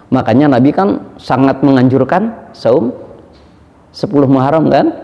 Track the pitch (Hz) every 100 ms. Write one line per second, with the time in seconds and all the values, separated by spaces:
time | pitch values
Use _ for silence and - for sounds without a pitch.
0 | - 131 120 113 147 123 135 147 196 -
1 | - - - 131 135 131 143 135 127 131
2 | 127 175 226 - - - 113 135 233 -
3 | - - - - - - - _ _ -
4 | - 127 135 135 131 160 151 143 330 -